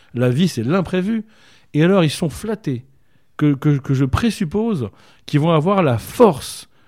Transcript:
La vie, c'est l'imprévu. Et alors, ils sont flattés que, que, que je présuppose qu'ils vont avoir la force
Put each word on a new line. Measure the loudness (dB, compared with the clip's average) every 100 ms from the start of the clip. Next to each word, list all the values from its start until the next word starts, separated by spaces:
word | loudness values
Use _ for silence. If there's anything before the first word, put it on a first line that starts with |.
| _
La | -2 0
vie, | 2 0
c'est | -2
l'imprévu. | -2 -2 0 -2 -2 -4 -8 _ _ _ _
Et | 0
alors, | 4 4
ils | 2
sont | 0 -6
flattés | -6 -8 -6 -6 -8 -10 _ _ _ _ -2
que, | 0
que, | 2 0 0
que | 0
je | 0
présuppose | 0 0 -2 -2 -4 -2 -2 -2 -6 -10 -20 _
qu'ils | -4 0
vont | 2
avoir | 2 2 2
la | 2 0
force | -2 4 4 2 -8 -16 -20 _